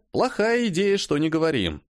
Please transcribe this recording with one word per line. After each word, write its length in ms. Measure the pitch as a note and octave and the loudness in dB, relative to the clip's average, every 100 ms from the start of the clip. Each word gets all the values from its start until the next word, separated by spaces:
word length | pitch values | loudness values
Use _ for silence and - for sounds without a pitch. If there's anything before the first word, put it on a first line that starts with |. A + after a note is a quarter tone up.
| _ | _
плохая 560 | C#3 B3 - A3 A#3+ A#3 | -2 -2 0 0 2 0
идея, 300 | E3 G3+ G3 | 0 0 0
что 200 | - D3 | 0 0
не 120 | D#3 | 0
говори. 500 | D#3+ D#3+ C3+ F2+ D2 - | 0 0 0 -2 -4 -12